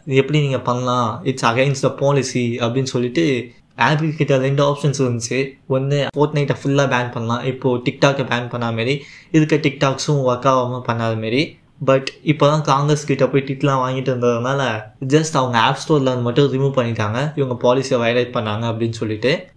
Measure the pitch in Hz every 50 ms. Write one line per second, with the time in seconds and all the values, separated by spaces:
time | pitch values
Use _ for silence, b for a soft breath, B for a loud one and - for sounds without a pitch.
0 | - 156 131 135 135 135 147 151 143 139 131 123 120 - 123 123 127 123 123 123
1 | 120 110 107 110 - 139 123 - - 117 113 127 131 143 135 135 - 131 - -
2 | 139 139 143 139 123 - - 127 120 117 117 123 123 117 120 135 131 127 - 127
3 | 120 123 120 160 170 151 131 120 117 - B B B _ _ - 120 127 156 147
4 | 160 160 147 - 147 131 139 131 127 135 139 143 143 143 143 139 - 147 131 -
5 | 135 123 117 117 113 - 123 131 135 135 - - _ - 135 131 135 139 143 143
6 | 135 120 - 143 147 147 151 147 143 135 - - - 139 139 139 143 127 127 123
7 | 123 120 - 120 113 113 120 123 135 135 131 131 - 131 123 120 120 135 123 -
8 | 147 139 139 139 127 113 120 120 123 117 123 120 117 117 113 113 113 123 143 147
9 | B B B B B B B 160 156 151 160 147 156 147 135 - 143 135 131 -
10 | - - 151 143 131 127 123 120 123 139 131 127 123 120 127 123 120 - 117 117
11 | 117 113 110 110 110 110 117 135 165 - - - _ _ _ - 143 127 135 135
12 | 135 - - - - 160 147 - 147 143 151 156 147 151 135 139 143 147 151 143
13 | - - 135 - - - - 139 135 - 135 131 151 143 135 135 127 127 131 135
14 | 131 139 127 120 120 120 120 117 120 127 135 139 135 120 110 107 - - - -
15 | 135 131 139 156 160 156 - 139 131 123 120 117 110 127 139 - - - 160 147
16 | 131 131 127 123 120 120 117 151 143 135 123 131 139 139 131 131 120 117 113 110
17 | 107 104 107 123 139 151 147 151 139 127 120 113 - 123 123 135 131 - 127 123
18 | 117 117 120 123 123 123 - 123 110 110 127 120 117 117 110 113 117 113 113 -
19 | - 107 107 104 113 127 156 196 - - -